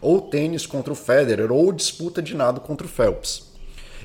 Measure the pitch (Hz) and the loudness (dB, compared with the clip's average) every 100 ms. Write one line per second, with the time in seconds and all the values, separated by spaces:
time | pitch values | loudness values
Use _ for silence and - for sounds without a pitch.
0 | 131 190 190 147 156 165 - 139 127 143 | 2 2 2 -2 -2 -4 -6 -6 -6 -6
1 | - 131 131 104 110 131 180 165 - - | 2 4 4 2 2 4 4 2 -4 -6
2 | 170 175 151 160 123 127 - 143 170 - | -8 -6 -6 0 0 0 -4 -10 -8 0
3 | 110 90 - - - - - - - - | 0 0 -6 -10 -12 -18 -18 -18 -18 -18